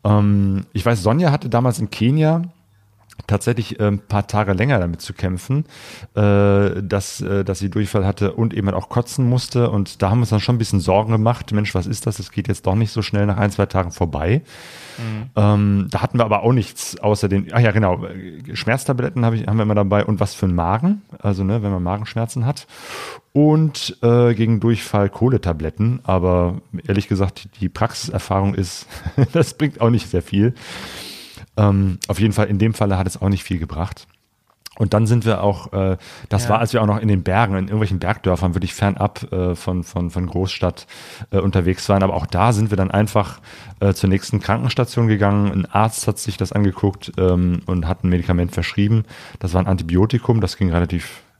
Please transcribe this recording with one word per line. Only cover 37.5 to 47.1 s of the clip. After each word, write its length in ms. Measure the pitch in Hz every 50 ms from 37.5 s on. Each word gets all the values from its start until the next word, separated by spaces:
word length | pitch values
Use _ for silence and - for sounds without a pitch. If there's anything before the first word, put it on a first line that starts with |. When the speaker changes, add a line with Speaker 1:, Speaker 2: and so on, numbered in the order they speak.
| 98
Speaker 1:
in 100 | 95 95
irgendwelchen 340 | 95 101 110 107 92 95 87
Bergdörfern, 560 | 85 90 107 - - 95 90 85 92 90 82
wirklich 180 | 92 87 90 -
fernab, 580 | - 104 101 95 - 98 101 - - - - -
äh, 200 | 92 90 90 90
von, 300 | - - - 92 90 85
von, 260 | - - 92 87 85
von 180 | - 92 90
Großstadt, 600 | 87 - 87 95 95 - - - 87 - - - _ - - - - - - - _
äh, 100 | - 98
unterwegs 480 | 92 101 - 95 85 90 92 - - -
waren. 140 | 101 98 98
Aber 100 | 92 85
auch 100 | 85 78
da 280 | - - 87 101 120 117
sind 160 | 101 110 107
wir 80 | 104
dann 120 | 92 95 92
einfach, 520 | - 101 107 101 - 110 98 - - - - - - - - - - -
äh, 120 | 101 101 95
zur 160 | - - 95
nächsten 300 | 95 92 - - - 101
Krankenstation 680 | - - 101 117 123 127 - - 123 - - 120 117
gegangen. 440 | 110 107 98 104 101 101 101 101 101
Ein 140 | - 95 87
Arzt 420 | - - 101 107 113 - - -
hat 120 | - 104 -
sich 180 | - 113 95
das 160 | - 92 - -
angeguckt, 580 | 104 104 98 90 - - 101 90 - - -